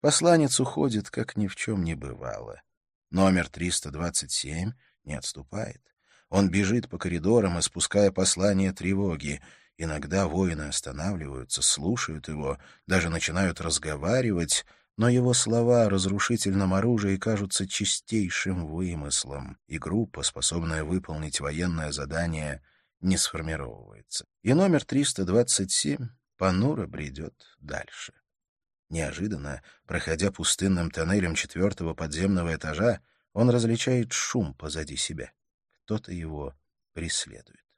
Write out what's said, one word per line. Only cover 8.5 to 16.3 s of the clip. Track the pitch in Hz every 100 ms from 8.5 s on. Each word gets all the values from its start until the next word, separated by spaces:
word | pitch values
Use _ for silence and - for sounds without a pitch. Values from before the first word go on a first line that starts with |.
| 98 95
тревоги. | 92 87 98 101 80 73 73 - - _ _
Иногда | 82 76 69 92 92
воины | 76 95 78
останавливаются, | 73 - - 67 87 95 73 65 62 65
слушают | 65 - 78 123 - 78 -
его, | 76 69 69 - - -
даже | 95 85
начинают | 80 - 82 95 82
разговаривать, | 85 78 76 73 78 127 123 92 85 - - _ _ -
но | 117
его | 123 123
слова | 120 - 117 117 120
о | 110
разрушительном | 98 92 101 -